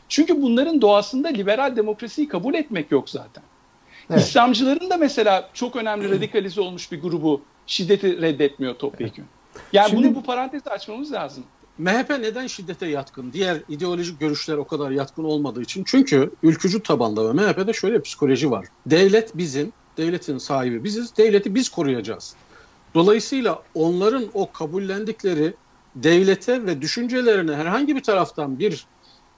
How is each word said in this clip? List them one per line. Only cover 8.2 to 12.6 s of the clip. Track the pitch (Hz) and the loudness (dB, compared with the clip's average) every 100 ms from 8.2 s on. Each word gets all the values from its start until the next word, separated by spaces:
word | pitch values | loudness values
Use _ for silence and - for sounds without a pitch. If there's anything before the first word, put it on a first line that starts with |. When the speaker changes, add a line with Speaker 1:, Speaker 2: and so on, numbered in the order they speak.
Speaker 1:
reddetmiyor | 160 143 143 - 131 120 | 0 0 -2 -2 -8 -6
topyekün. | 139 - 113 - - _ _ - - | -8 -6 -8 -10 -20 _ _ -20 0
Yani | 196 208 | 4 4
Speaker 2:
Şimdi | 220 277 | 4 4
Speaker 1:
bunu, | 269 | 2
bu | |
parantezi | 247 247 262 294 - | -4 -4 -6 -8 -10
açmamız | 202 - 226 294 | -10 -10 -12 -8
lazım. | 214 147 139 120 _ _ - | -8 -8 -12 -20 _ _ -6
Speaker 3:
M | 180 | -2
H | 226 254 | 0 -2
P | 277 | -4
neden | 220 220 254 | -6 -6 -10
şiddete | - | -12